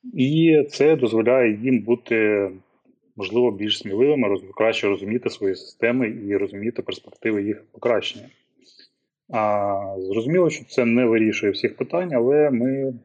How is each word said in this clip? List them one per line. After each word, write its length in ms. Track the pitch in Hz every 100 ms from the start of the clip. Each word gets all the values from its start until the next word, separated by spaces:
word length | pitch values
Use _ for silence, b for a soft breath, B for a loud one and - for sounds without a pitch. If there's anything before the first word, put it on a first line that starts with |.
| 254
І 500 | 190 131 156 165 156 147
це 260 | - 147 160
дозволяє 640 | 120 110 113 131 120 107
їм 160 | 123 123
бути, 680 | 104 117 - 113 107 104 98 95 _ _ _ _ _ -
можливо, 360 | 95 110 123
більш 260 | 98 104 104
сміливими, 500 | 104 98 139 147 107
роз-, 240 | 98 - -
краще 300 | 110 110 104
розуміти 420 | 95 98 117 123
свої 260 | - 98 90
системи 540 | - - 117 123 117 - 101
і 100 | 101
розуміти 440 | 98 101 107 120
перспективи 640 | - - - - 110 104
їх 200 | 101 104 _
покращення. 540 | - 120 110 - - - _ _ _ b b b _ _ _ _
А, 640 | 113 107 104 101 98 98 95
зрозуміло, 500 | 95 104 117 175 170
що 160 | 151 -
це 200 | - 117
не 200 | 117 123
вирішує 460 | 113 110 101 104
всіх 260 | 98 120 -
питань, 360 | 123 170 180
але 360 | 135 117 147 151
ми 420 | 123 127 135 135 120